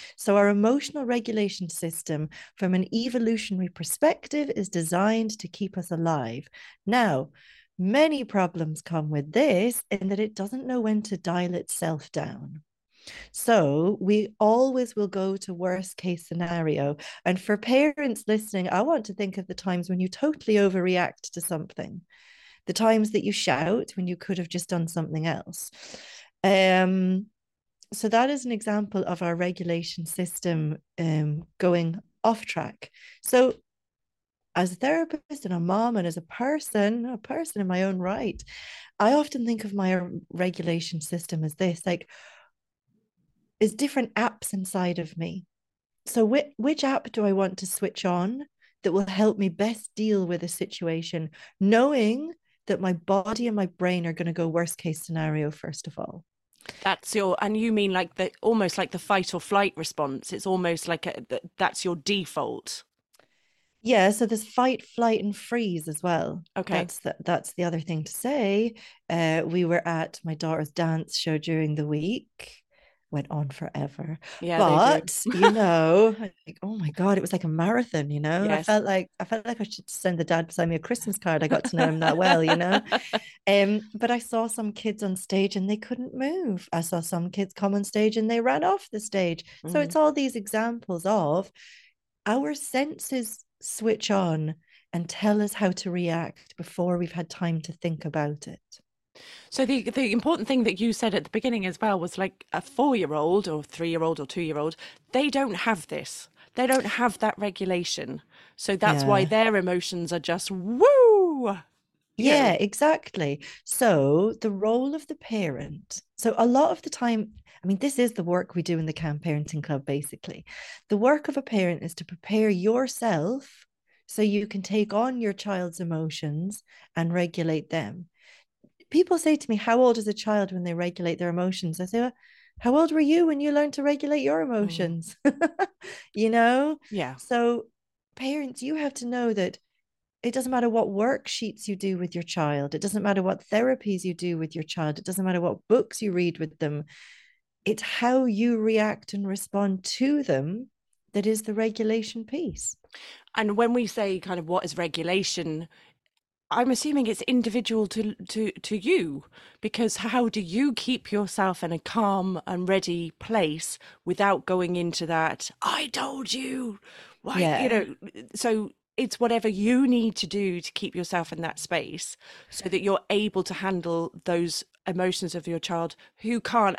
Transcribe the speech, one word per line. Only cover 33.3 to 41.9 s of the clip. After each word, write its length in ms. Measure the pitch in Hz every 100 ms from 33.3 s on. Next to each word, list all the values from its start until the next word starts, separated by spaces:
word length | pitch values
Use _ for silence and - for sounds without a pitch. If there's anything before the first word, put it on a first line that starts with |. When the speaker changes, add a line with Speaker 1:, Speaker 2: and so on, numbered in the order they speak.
| 247 254 - _ _ _ _ _ _ _ _ _ 175
Speaker 1:
as 160 | 180
a 40 | 180
therapist 680 | 262 330 330 311 - 285 180
and 80 |
a 60 | 175
mom 360 | 170 202 233 220
and 120 | 170
as 100 | 170
a 40 |
person, 840 | - - 254 302 - 214 202 233 240
a 120 | 240
person 440 | - 277 320 208
in 60 | 185
my 160 | 180
own 160 | 190 185
right, 420 | 180 226 220 - - - - - - -
I 140 | 214
often 320 | 294 294 262 233
think 200 | 226 214
of 80 |
my 280 | 202 185 185 175 170 -
regulation 680 | 170 180 175 165 165 165 160
system 420 | - 175 - 160
as 120 | 156 -
this, 300 | 185 165
like, 240 | 185